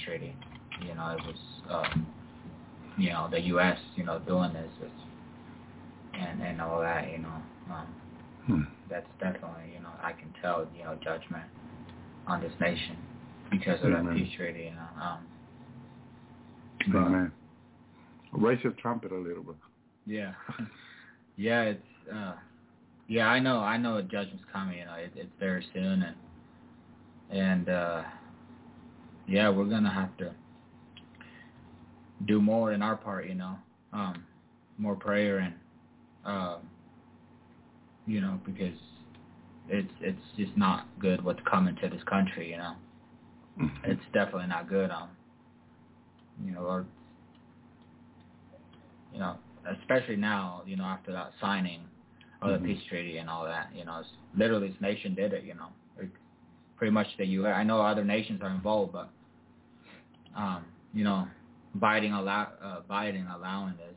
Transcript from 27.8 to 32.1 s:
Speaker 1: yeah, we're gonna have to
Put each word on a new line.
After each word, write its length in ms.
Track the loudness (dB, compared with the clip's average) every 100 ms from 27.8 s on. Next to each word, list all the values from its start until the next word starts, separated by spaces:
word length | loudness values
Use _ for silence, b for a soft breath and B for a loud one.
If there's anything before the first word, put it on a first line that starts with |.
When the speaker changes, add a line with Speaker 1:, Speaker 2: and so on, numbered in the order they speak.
| 2 -2 -4 B B -20 -20 -20 -20 -20 -20 -20 -20 -12 2
Speaker 1:
yeah, 220 | 6 8
we're 160 | 6
gonna 280 | 6 4 4
have 220 | 4 0 -2
to 160 | -6 -8 -16 -20 -20 -20 -20 -20 -20 -20 B B B B -20 -20 -20 -20 -16